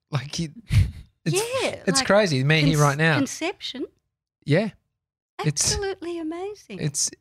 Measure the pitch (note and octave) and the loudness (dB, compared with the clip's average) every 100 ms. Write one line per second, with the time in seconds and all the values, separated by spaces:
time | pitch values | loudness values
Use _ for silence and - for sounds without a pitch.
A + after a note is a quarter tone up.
0 | - C3+ C#3+ - E3 A#3 - - - - | -8 -8 -6 -8 -8 -10 0 2 2 -2
1 | - _ E3+ F4+ A#4 B4+ D#4+ - - C4+ | -18 _ -2 -2 -2 -2 -4 -4 0 0
2 | B3+ G3 G3+ C3 C#3 D#3 D3 D3+ D3 C#3 | 4 4 4 2 2 4 4 4 4 4
3 | D#3+ D3+ - - E4 - - B3+ D#4+ _ | 2 2 0 -4 -6 -6 -10 -10 -10 _
4 | _ _ _ _ - D#3 A3 - _ _ | _ _ _ _ 0 2 0 -6 _ _
5 | _ _ _ - A#3+ - - G#4 G4 F#4+ | _ _ _ -6 -4 -2 0 -2 -4 -6
6 | E4+ E4+ D#4 E4+ G4 G#4 - F#3+ D3+ - | -8 -8 -8 -8 -10 -12 -14 -8 -6 -4
7 | - - | -6 -6